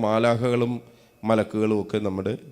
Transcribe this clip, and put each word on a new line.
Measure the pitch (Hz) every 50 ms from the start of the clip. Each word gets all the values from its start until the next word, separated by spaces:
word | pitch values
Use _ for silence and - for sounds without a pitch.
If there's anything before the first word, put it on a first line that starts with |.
| 113 107
മാലാഖകളും | 107 110 113 120 117 113 123 127 120 123 120 120 123 120 - - - - - _ _ _ - 107
മലക്കുകളും | 113 110 104 - - 107 107 107 110 104 95
ഒക്കെ | - - 107 104 101
നമ്മുടെ | 95 95 95 101 107 - - -